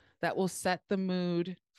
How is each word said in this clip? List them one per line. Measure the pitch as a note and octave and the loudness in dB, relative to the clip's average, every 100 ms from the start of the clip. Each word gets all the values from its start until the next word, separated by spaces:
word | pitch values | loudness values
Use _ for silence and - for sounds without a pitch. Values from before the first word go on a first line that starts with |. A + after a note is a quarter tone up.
| _ _ | _ _
that | E3+ C#3+ | -2 0
will | F#3 | 0
set | - F#3+ F3 - | 0 -2 -2 -2
the | G3 | -2
mood | F#3+ F3+ F3 E3+ F3 F3+ _ | 0 0 2 0 0 -6 _